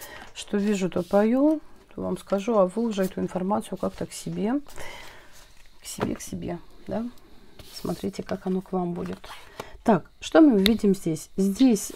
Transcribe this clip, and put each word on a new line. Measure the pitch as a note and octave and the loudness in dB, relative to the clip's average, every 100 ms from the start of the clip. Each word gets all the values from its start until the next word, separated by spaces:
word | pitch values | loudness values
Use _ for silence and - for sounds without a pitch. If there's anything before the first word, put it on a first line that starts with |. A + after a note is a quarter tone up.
| - - - | -18 -18 -16
что | - - G#3 | -16 -4 -2
вижу, | G3+ G3+ F3+ | 0 0 0
то | F3+ | -2
пою, | F3 G3+ A3 B3+ D4 D4+ - - - | 2 2 4 4 4 2 -4 -20 -16
то | - | -8
вам | F#3 F#3 | -6 -6
скажу, | - G3+ G3 A3 | -2 -2 2 4
а | F#3 | 2
вы | A3 | 2
уже | A#3 G3 | -2 0
эту | F#3+ - | -2 -2
информацию | F#3 F3+ F#3 A3 - F#3 | -4 -2 -2 -2 -4 -6
как-то | F#3+ - - | -6 -6 -10
к | |
себе, | - E3+ E3+ G3+ C#4+ C#4+ - - - - - - - - - - - | -8 -8 -4 -2 -2 -6 -8 -8 -10 -16 -18 -20 -20 -20 -20 -20 -18
к | |
себе, | - - - | -14 -6 -6
к | - | -6
себе, | - F3+ E3+ E3+ - - - | -10 -10 -8 -10 -14 -16 -8
да? | G3 A#3+ - - - - - - | -6 -8 -12 -20 -20 -20 -20 -18
Смотрите, | - - F3 G3 - | -10 -8 -6 -6 -8
как | - F#3+ F#3+ | -8 -6 -2
оно | F#3 | -4
к | - | -2
вам | F#3 F3+ | -4 -4
будет. | F3 F3+ F#3 - - - - - - | -6 -8 -10 -14 -18 -16 -16 -16 -2
Так, | - F3+ - - | 2 2 0 -14
что | - D#4 | 4 8
мы | D4+ G#3 | 8 8
видим | G3+ A3 G3+ | 4 4 2
здесь? | F#3+ E3+ D#3 - - | 2 0 -4 -4 0
Здесь | G3 G3 C4 G#3 - | 0 4 4 4 0